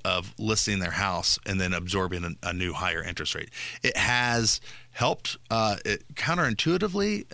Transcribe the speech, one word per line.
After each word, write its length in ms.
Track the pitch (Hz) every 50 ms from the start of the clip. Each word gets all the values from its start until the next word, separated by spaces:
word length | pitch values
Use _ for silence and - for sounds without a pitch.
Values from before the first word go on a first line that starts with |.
| -
of 300 | - 92 90 87 98 - -
listing 420 | 107 107 110 107 - - 104 95
their 100 | 92 85
house 480 | 85 - 101 98 90 85 - - - - -
and 140 | - 98 95
then 120 | 92 90 92
absorbing 520 | 85 87 90 92 98 92 90 90 87 87
a, 240 | 85 85 - - 90
a 40 | 87
new 200 | 90 92 87 80
higher 300 | - 90 90 85 82 80
interest 320 | 87 87 - 80 - -
rate. 160 | 78 76 - - - - - - - -
It 140 | 127 -
has 640 | - - 131 127 123 123 123 120 117 117 110 - - - - - - - -
helped. 460 | - - 120 135 180 - - - - - - -
Uh, 280 | 110 113 110 107 101 - -
it, 180 | - 104 - - - -
counterintuitively, 1120 | - - 139 165 180 165 131 113 - - 160 170 180 190 208 175 202 202 208 214 202 - -